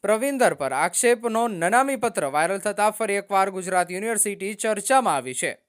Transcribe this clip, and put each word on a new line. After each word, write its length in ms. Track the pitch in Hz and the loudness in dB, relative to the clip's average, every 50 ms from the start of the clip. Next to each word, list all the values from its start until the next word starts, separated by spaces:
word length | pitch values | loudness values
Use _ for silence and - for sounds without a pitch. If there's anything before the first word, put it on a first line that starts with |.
| - | 2
પ્રવિન્દર 500 | 202 214 220 233 277 277 269 240 190 156 | 0 0 2 0 -2 0 2 2 2 2
પર 220 | 143 143 131 135 | 2 -4 -4 0
આક્ષેપનો 640 | 135 156 180 180 - - 240 240 233 226 240 220 226 233 233 214 | 0 0 0 0 2 2 2 2 2 0 -2 0 0 0 -2 -2
નનામી 480 | 170 165 175 208 240 269 277 277 247 226 | 0 0 2 4 4 2 2 0 -2 -2
પત્ર 240 | 233 180 - 156 139 | -2 -2 -2 -4 -2
વાયરલ 300 | 135 147 160 170 196 196 | 0 0 0 0 0 -2
થતા 320 | 196 208 202 202 208 214 214 | -2 -4 -2 2 0 0 2
ફરી 260 | - 226 202 202 202 196 | 0 -4 -2 -2 -4 -4
એકવાર 280 | _ 202 196 190 196 | _ 2 2 2 2
ગુજરાત 400 | 190 190 180 180 185 180 180 175 | -2 -6 -6 -2 0 0 0 0
યુનિવર્સિટી 640 | 180 185 208 226 233 214 - 214 202 180 190 196 214 | -2 -6 -4 -4 0 0 0 -2 -2 -6 -8 -8 -8
ચર્ચામાં 600 | 202 - 220 214 196 202 - 262 269 247 202 160 | -4 -2 -2 -2 -2 0 4 4 4 4 4 0
આવી 180 | 139 120 131 127 | 0 -2 -4 -6
છે. 180 | - - 156 - - _ | -4 -4 -4 -6 -6 _